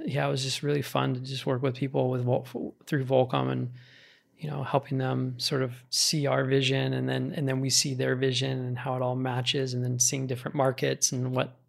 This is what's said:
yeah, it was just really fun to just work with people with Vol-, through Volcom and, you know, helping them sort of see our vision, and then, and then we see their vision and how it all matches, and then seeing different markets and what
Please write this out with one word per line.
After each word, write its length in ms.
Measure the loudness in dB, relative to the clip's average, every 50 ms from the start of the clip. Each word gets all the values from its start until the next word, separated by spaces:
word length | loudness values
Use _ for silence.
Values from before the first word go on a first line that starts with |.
| -6
yeah, 220 | -4 0 0 0 0
it 40 |
was 120 | 0 0 -2
just 180 | -2 -4 -2 0
really 180 | 0 0 0
fun 320 | 0 0 0 0 2 2 0
to 40 | -2
just 260 | -4 -6 -8 -4 -2
work 160 | -2 0 0
with 140 | 0 -2 -2
people 340 | -2 -4 -2 0 0 0 2
with 140 | 0 0 2
Vol-, 500 | 2 2 2 0 -2 -6 -8 -8 -8 -10 _ -6
through 200 | -2 -2 -2 2
Volcom 440 | 4 4 4 6 4 2 2 2 2
and, 200 | 0 0 -2 -4 -6 -12 -18 -20 -20 -20 -20 -20 -20 _ _ _ _ _
you 120 | -10 -8
know, 140 | -6 -6 -4
helping 340 | 0 0 0 0 0 -2 -2
them 400 | 0 0 0 0 -2 -4 -4 -4
sort 240 | -4 -2 0 0 -2
of 100 | -2 -4 -8 -10 _
see 380 | -2 0 2 2 2 2 2 2
our 160 | 4 2 4
vision, 500 | 4 4 4 4 4 2 2 2 0 0
and 140 | 0 0 0
then, 240 | 0 -2 -2 -2 -2
and 120 | -2 0 0
then 120 | 0 0
we 80 | 0 2
see 240 | 2 2 2 2 0
their 200 | 0 0 0 2
vision 440 | 2 2 2 2 0 0 -2 -2 -2 -4
and 120 | -4 -4 -4
how 180 | -4 -4 -2
it 60 | -2
all 140 | 0 -2 0
matches, 580 | 0 -2 -2 -2 -2 -2 0 0 0 -2 -2 -2
and 100 | -2 -2
then 140 | -2 0 2
seeing 280 | 2 2 2 0 -2 -4
different 260 | -4 -4 -6 -4 0
markets 560 | 2 2 2 2 2 0 0 0 0 0 0
and 220 | 0 -2 -2 0 0
what 220 | 0 -2 -2 -6 -12 _